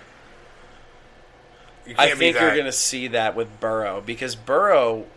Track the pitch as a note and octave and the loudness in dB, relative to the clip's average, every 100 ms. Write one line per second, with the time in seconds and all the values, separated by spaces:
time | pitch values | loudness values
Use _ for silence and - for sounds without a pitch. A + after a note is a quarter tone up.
0 | - - - - - - - - - - | -20 -20 -20 -20 -20 -20 -20 -20 -20 -20
1 | - - - - - - - - - A#2 | -20 -20 -20 -20 -20 -20 -20 -20 -8 2
2 | C#3+ C#3+ E3 E3 D#3+ D3+ C#3 B2+ - C3 | 2 4 2 4 2 2 -2 -4 -4 -4
3 | B2+ A2+ A2 G#2+ A2+ G#2+ A2+ A2 G#2 G2 | -4 -2 0 -2 -8 -6 -4 -2 -4 -6
4 | G2+ A#2 C3 A2 A2+ C#3+ G3+ E3 A#2+ A2+ | -8 -8 -8 -10 -2 2 4 4 4 -2
5 | - | -8